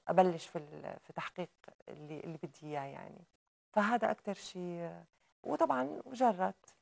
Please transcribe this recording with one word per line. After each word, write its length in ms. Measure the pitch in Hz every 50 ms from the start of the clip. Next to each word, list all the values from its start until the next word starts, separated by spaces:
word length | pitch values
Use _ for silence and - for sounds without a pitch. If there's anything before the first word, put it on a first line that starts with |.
| _ -
أبلش 400 | 170 175 185 185 170 160 - -
في 100 | - 170
ال-، 420 | 151 147 151 151 147 147 147 -
في 140 | _ - -
تحقيق 360 | - - - - - 180 - _ _ - - - _ _ -
اللي، 320 | - 151 151 147 156 147
اللي 180 | - 170 160 151 -
بدي 160 | 175 - - 151
إياه 220 | 151 147 143 139
يعني. 400 | 139 135 - - - - - 175 _ _ _ _ _ _ _ _ _
فهذا 400 | - 214 202 214 233 233 220 -
أكتر 220 | 220 - _ - 196
شيء، 460 | - - - - 185 180 175 175 170
آه، 240 | 170 165 170 170 170 _ _ _ _ _ _ _ -
وطبعًا 580 | - 285 - 330 277 277 254 254 277 - - - 262
جرت. 680 | 262 233 262 240 208 175 185 190 196 - _ - _ _